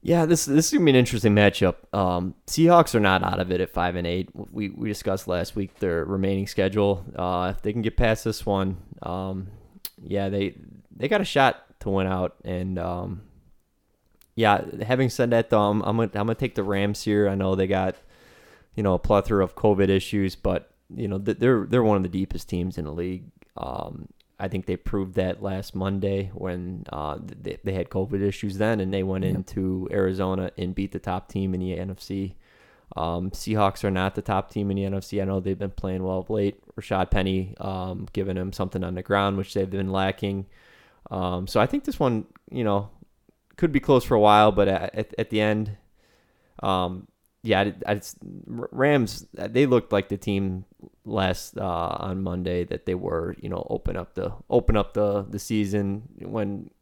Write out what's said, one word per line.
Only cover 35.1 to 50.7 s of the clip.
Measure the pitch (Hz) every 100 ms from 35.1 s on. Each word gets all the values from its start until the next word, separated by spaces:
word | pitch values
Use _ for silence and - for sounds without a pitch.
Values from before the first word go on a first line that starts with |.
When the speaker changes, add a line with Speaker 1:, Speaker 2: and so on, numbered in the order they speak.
| 101
Speaker 1:
I |
know | 95 98
they've | 92 95
been | 101
playing | - 98 92
well | 92 92
of | 92
late. | 110 101 - _ -
Rashad | - 95 92
Penny, | - 95 95 92 -
um, | - 95 92 92 92
giving | - 95 92
them | 92
something | - 95 92
on | 90
the | 90
ground, | 90 101 101 98
which | 98
they've | 101 95
been | 98 95
lacking. | 95 95 95 101 98 98 - _ - _ _ -
Um, | 98 90 90 98
so | 117
I | 120
think | 285
this | 294 254
one, | 139 113 - - -
you | 127
know, | 110 101 101 - - _ _ _ _ -
could | 170
be | 139
close | - 131
for | -
a | 117
while, | 104 104 107
but | 101 98
at, | 95 -
at, | - 107 -
at | 113
the | 107
end, | 107 107 107 101 _ _ _ _ _ _ _ -
um, | 104 92 90 92 - _ _ _
yeah, | 110 95 101 - -
I, |
I, | 104 - - 95 95 - 117
R-, | -
Rams, | 135 135 143 110 - -
they | - 95 117 139
looked | 123 -
like | 101 95
the | 101
team | - 98 98 92 95